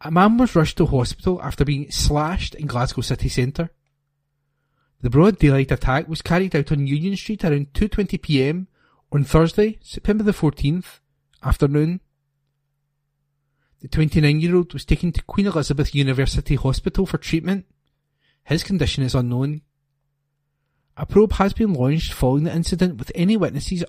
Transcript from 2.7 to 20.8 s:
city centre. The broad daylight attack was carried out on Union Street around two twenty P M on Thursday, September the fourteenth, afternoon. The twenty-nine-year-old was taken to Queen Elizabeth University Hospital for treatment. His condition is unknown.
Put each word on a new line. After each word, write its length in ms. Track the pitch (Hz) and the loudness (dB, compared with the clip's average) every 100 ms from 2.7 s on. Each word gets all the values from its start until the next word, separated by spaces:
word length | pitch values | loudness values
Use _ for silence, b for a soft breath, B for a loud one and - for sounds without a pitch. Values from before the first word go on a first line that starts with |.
| 120 123 - | -2 -2 -4
city 280 | 117 127 139 | -4 -2 -2
centre. 420 | - 123 - 170 _ _ _ _ _ _ _ _ _ _ _ _ _ | -2 -2 -2 -8 _ _ _ _ _ _ _ _ _ _ _ _ _
The 100 | 123 | 0
broad 280 | 131 190 190 | 4 4 6
daylight 320 | 147 135 135 | 4 4 2
attack 380 | 131 - 131 170 | 0 0 0 -2
was 140 | 160 | -8
carried 340 | - 175 190 156 | -2 0 2 -2
out 160 | 143 | 0
on 140 | 147 139 | -2 0
Union 300 | 147 180 196 | -2 -2 -6
Street 280 | - 208 | -6 -4
around 280 | 165 143 143 | -2 -2 -2
two 160 | - 208 | -2 -2
twenty 300 | - 196 196 | 0 -4 -4
P 240 | - 139 | -2 0
M 260 | 135 175 190 _ _ _ _ | 0 -2 -6 _ _ _ _
on 120 | 143 | -4
Thursday, 540 | 139 160 165 - 214 220 | 2 2 2 2 0 -2
September 440 | - - - 214 | -12 -6 -2 0
the 80 | 208 | 0
fourteenth, 680 | 196 156 - 139 175 - - _ _ _ _ | 0 -2 0 -2 -2 -6 -18 _ _ _ _
afternoon. 580 | 127 - 147 147 156 185 _ _ _ _ _ _ _ _ _ _ _ _ _ _ _ _ _ _ | -2 2 2 2 0 -2 _ _ _ _ _ _ _ _ _ _ _ _ _ _ _ _ _ _
The 80 | 135 | -8
twenty-nine-year-old 840 | - 156 170 147 151 170 180 175 | -2 0 2 2 2 2 2 0
was 100 | 139 | -6
taken 280 | - 165 175 | -2 0 0
to 100 | - | -4
Queen 240 | - - 202 | -4 -2 0
Elizabeth 480 | 160 139 143 143 | 0 -2 0 0
University 640 | 143 135 127 135 - - 143 | 0 0 0 0 0 0 0
Hospital 500 | 131 131 - - 190 | 0 -2 -2 -2 -2
for 120 | 151 | -4
treatment. 460 | - 165 160 196 - _ _ _ _ _ _ _ | -2 -2 0 -4 -6 _ _ _ _ _ _ _
His 180 | - 139 | -4 -4
condition 400 | - 190 139 - | -2 0 0 0
is 120 | 131 | 0
unknown. 480 | 135 120 123 139 151 _ _ _ _ _ _ _ _ _ _ _ _ | 0 0 -2 -2 -4 _ _ _ _ _ _ _ _ _ _ _ _